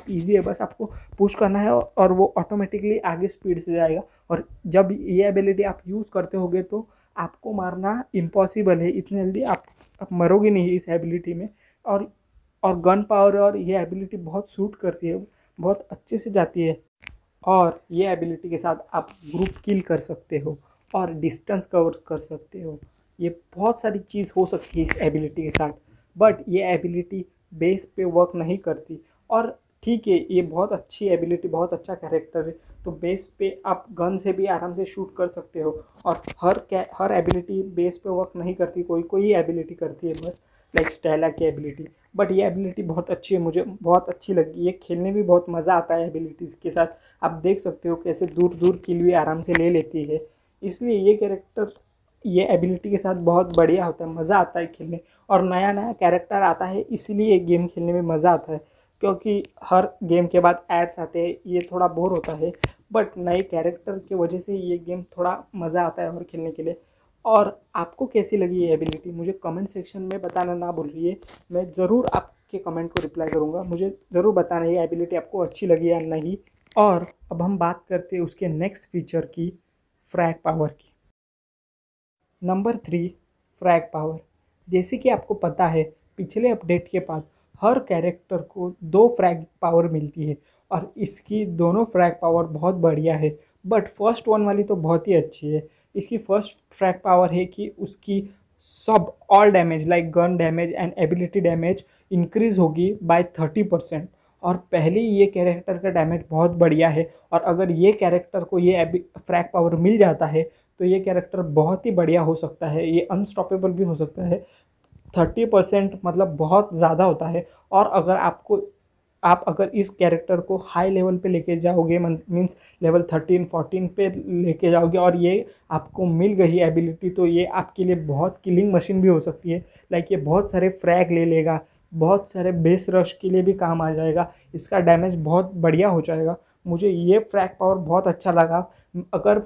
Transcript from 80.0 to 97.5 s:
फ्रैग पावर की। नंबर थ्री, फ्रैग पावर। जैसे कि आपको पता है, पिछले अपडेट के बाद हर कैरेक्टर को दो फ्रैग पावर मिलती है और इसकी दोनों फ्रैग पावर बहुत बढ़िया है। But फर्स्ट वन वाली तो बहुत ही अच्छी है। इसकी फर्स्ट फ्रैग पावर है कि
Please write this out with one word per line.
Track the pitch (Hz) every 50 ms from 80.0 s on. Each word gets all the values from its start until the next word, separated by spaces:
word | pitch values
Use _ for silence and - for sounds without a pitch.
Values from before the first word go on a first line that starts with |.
| _ _
फ्रैग | - 180 170 165 165 - -
पावर | 160 160 160 151 147
की। | 143 _ _ _ _ _ _ _ _ _ _ _ _ _ _ _ _ _ _ _ _ _ _ _ _ _ _ _ _ _ _ _ _ - 180
नंबर | 180 185 190 202 233 233 233
थ्री, | - - 160 175 170 185 - _ _ _ _ _ _ _ _ -
फ्रैग | - 180 170 170 165 - -
पावर। | 156 156 156 160 160 - _ _ _ _ _ _ _ _ -
जैसे | 175 180 180 185 - 226
कि | - 254
आपको | 233 - - - 208
पता | 202 - 170 160 - 185 165
है, | 160 160 156 156 - _ _ _ _ -
पिछले | 190 - - 220 233 247
अपडेट | 226 - - 165 175 175 175 -
के | - 180
बाद | 180 - 160 156 151 _ _ _ _ _ _ -
हर | - 214 254 262
कैरेक्टर | 254 - 190 165 165 180 170 - _ - 190 170
को | 180 - - 190 180 180 180 - -
दो | 160 160 196 226 240 240 -
फ्रैग | 185 180 170 165 160 - _ -
पावर | - 170 170 170 170 170
मिलती | 160 156 151 147 - 165 151
है | 151 147 - _ _ _ _ _ -
और | 196 170 180 214 - 214
इसकी | 208 - - - _ - 202 214 214
दोनों | 180 170 165 170 170 175 214 233
फ्रैग | 226 - 180 175 175 170 -
पावर | - 165 165 170 170
बहुत | 165 156 151 160 180 190
बढ़िया | 175 165 165 156 151 156 165 156
है। | 151 156 151 151 - _ _ _ _ - 185
But | 226 214 208 -
फर्स्ट | - - 202 220 233 226 - 233
वन | 214 214
वाली | 208 202 196 202 208
तो | 202 208
बहुत | 180 156 156 170 165 165 202
ही | 190
अच्छी | 165 151 156 - - - 147
है। | 151 156 156 - _ _ _ _ -
इसकी | - - - 240 220
फर्स्ट | 220 - 190 208 202 - - _ _ _
फ्रैग | _ - 196 185 180 185 -
पावर | 202 180 180 180 170
है | 165 180 180
कि | 180